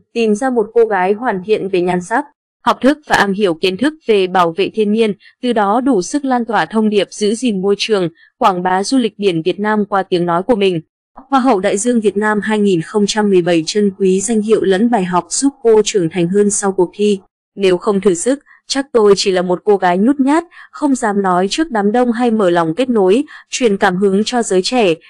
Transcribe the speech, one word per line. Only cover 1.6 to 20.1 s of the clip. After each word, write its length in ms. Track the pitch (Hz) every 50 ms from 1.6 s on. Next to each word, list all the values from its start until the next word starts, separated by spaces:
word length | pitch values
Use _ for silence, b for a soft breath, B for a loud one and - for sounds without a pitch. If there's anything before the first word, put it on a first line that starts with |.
| 156 190
về 120 | 196 180
nhan 200 | 175 180 175 180 180
sắc, 220 | - 226 254 294 - _ _ _ _ _ _ _
học 160 | 240 214 - -
thức 160 | 254 302 294 - -
và 80 | 214
am 160 | 165 190 202 196
hiểu 220 | 196 214 185 165
kiến 220 | 160 - 185 185
thức 180 | 185 247 311 311 - _
về 200 | - 220 202 185
bảo 280 | 180 180 185 175 170 165
vệ 140 | - 190 170 -
thiên 180 | 220 214 208 208
nhiên, 200 | 226 226 220 190 b b b b b -
từ 100 | 247 233
đó 280 | 226 208 196 202 254
đủ 220 | 247 277 262 190 180
sức 220 | - - 294 285
lan 200 | 269 254 240 226
tỏa 220 | 220 220 196 160
thông 220 | - - 226 220 214
điệp 200 | 208 202 175 -
giữ 240 | - - 214 202 226
gìn 280 | 226 - 247 208 190 185
môi 120 | 202 202 196
trường, 300 | - - 220 196 180 165 b b b b b _
quảng 240 | 254 214 185 180 180
bá 220 | 185 185 190 196
du 140 | - 269 269
lịch 200 | 240 214 - -
biển 240 | 202 196 175 160 160
Việt 180 | 180 175 -
Nam 240 | 202 214 214 214 202
qua 180 | - 208 196 185
tiếng 240 | - 180 175 175
nói 160 | 175 170 175 185
của 140 | - 254
mình. 240 | 202 202 190 180 160 160 - _ _ _ _ _ - - _
Hoa 100 | 277 269
hậu 200 | 240 269 240 185
Đại 160 | 185 202 -
dương 240 | 202 196 240 247 233
Việt 160 | 208 208 196
Nam 240 | 202 214 214 214 208 196
hai 160 | 214 214 214
nghìn 220 | 208 202 190 165
không 240 | 160 - - 214 208
trăm 240 | 196 - 220 214 208
mười 120 | 196 180 170
bảy 200 | 180 175 165 156
trân 260 | 160 - 214 208 202 190 -
quý 220 | 196 190 185 190
danh 200 | 196 - 233 220
hiệu 220 | 208 220 220 175 -
lẫn 280 | 190 190 180 226 240
bài 140 | 247 220 185
học 220 | 175 180 175 170 -
giúp 220 | - - 269 277 269 - _
cô 200 | 226 220 220 208
trưởng 260 | - - 214 170 160
thành 180 | - 185 170 170
hơn 220 | 190 202 208 202
sau 220 | 202 - - 196 190
cuộc 180 | 190 180 170 -
thi. 260 | - 208 208 208 190 - _ _ _ _ _ _
"Nếu 200 | 202 196 190 185
không 240 | 175 - 226 202 196
thử 140 | 190 208 175
sức, 240 | 165 - 240 277 277 b b b b b _
chắc 180 | - 277 269 - _
tôi 220 | 240 214 208 196
chỉ 140 | 190 - 208
là 120 | 185 175 180
một 200 | 185 180 175 -
cô 120 | - 208
gái 220 | 190 185 180 175 185
nhút 220 | 202 240